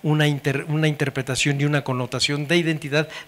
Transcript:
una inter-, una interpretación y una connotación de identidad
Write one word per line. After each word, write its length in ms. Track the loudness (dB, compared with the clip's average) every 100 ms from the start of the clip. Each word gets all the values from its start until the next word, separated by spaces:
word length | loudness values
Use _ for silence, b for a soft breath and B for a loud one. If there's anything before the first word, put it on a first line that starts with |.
una 240 | 2 4 4
inter-, 400 | 2 -2 -2 -2
una 200 | 2 2
interpretación 680 | 2 -2 -2 -4 0 0 2
y 60 |
una 180 | 2 0
connotación 640 | 0 -4 -2 -2 -2 -2 0
de 120 | 2
identidad 500 | 2 -2 0 -2 -2 B